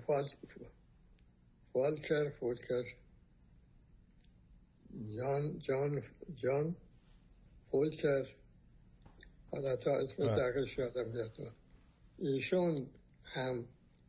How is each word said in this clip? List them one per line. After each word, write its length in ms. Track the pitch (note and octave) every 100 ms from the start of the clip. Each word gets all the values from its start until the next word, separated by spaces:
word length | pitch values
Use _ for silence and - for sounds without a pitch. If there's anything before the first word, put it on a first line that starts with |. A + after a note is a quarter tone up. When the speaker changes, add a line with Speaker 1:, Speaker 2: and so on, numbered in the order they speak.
| A2+
Speaker 1:
فال-، 240 | C#3+ C#3+ - - - - - - - - - - - - - -
فالکر، 580 | B2+ C#3+ D3+ - D3+ D3
فولکر، 540 | - B2 A#2+ - B2 B2+ - - - - - - - - - - - - - - - - - - _ - - G#2+ G#2+
جان، 420 | C3 C#3 D3+ F3
جان، 440 | D3+ C3 C#3+ C#3+ - - - C3
جان 340 | B2 C#3 D#3+ F3+ - - - - - - - - -
فولکر، 560 | C3+ D#3 D#3 D3+ C#3 - - - - - - - - - - - - -
حالا 260 | C#3 C3+ B2+
تا 200 | D#3 C3+
اسم 300 | C3+ - C#3
Speaker 2:
بله. 100 | G#2+
Speaker 1:
دقیقش 420 | B2 B2+ B2+ -
یادم 340 | B2 B2 A2+
بیاد. 180 | A#2+ A2+ - - - - - - - - -
ایشون 680 | E3 C3+ C3 F#3 F3 D3+ B2 - - -
هم 400 | - C3 B2+ B2 A#2 - - -